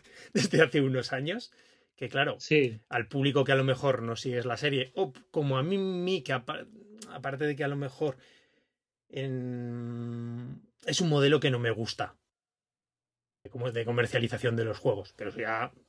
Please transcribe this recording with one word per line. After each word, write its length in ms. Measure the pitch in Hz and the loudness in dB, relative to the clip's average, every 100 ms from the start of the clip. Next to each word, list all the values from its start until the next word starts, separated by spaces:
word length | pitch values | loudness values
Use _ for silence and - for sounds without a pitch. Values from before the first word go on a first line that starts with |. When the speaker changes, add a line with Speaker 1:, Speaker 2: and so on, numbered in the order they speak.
| - | -20
Speaker 1:
<laughs> 240 | - - | -20 -4
desde 280 | - 220 156 | 0 4 6
hace 200 | 156 156 | 6 6
unos 320 | 135 127 120 | 2 2 -2
años, 400 | 131 147 214 - _ _ _ _ _ | -4 -4 -4 -8 _ _ _ _ _
que 140 | 127 | -4
claro, 260 | 139 147 110 | 0 0 -2
Speaker 2:
Sí. 400 | - 156 131 110 - | 2 4 4 0 -4
Speaker 1:
al 180 | 120 110 | -4 -2
público 380 | 143 139 143 135 | 0 2 4 4
que 80 | |
a 20 | 135 | 4
lo 80 | |
mejor 400 | 135 131 139 127 | 4 2 2 0
no 140 | 117 113 | -2 -6
sigues 280 | 135 123 120 | -4 -4 -4
la 120 | 117 | -2
serie, 340 | 147 139 127 - | 0 0 -2 -2
o 180 | 233 - - | -2 -4 -6
como 260 | 160 143 131 | -2 0 0
a 60 | |
mí, 140 | 151 196 | 0 0
mí, 440 | 190 180 180 185 | 0 -2 0 -2
que 100 | - | -2
apa-, 340 | 131 117 156 - - - - - | -4 -4 -8 -12 -18 -20 -20 -16
aparte 360 | 139 139 135 147 | -10 -8 -2 -2
de 100 | 143 | 0
que 80 | |
a 60 | 143 | -2
lo 80 | 143 | -2
mejor 400 | 139 - 156 - - _ _ _ _ _ _ _ _ | -6 -4 -4 -4 -14 _ _ _ _ _ _ _ _
en, 1500 | 139 135 127 123 123 120 120 120 120 120 117 117 120 123 139 - _ - | -6 -4 -4 -4 -6 -6 -6 -6 -6 -6 -6 -6 -8 -10 -14 -18 _ -4
es 140 | 147 | 0
un 80 | 170 | 4
modelo 300 | 147 139 147 | 6 6 6
que 100 | 147 | 4
no 100 | 123 | 0
me 120 | 117 | 0
gusta, 460 | 107 113 - - - _ _ _ _ _ _ _ _ _ _ _ _ - | -2 -4 -6 -8 -10 _ _ _ _ _ _ _ _ _ _ _ _ -14
como 220 | 123 123 | -6 -4
de 140 | 117 113 | -2 0
comercialización 720 | 120 113 127 117 113 123 117 | 2 2 2 0 0 0 0
de 80 | 113 | 0
los 120 | 104 | 0
juegos, 360 | 135 101 - - | 0 0 -4 -10
pero 140 | 104 | -10
eso 100 | 110 | -6
ya 320 | 110 113 127 - | -4 -2 -4 -8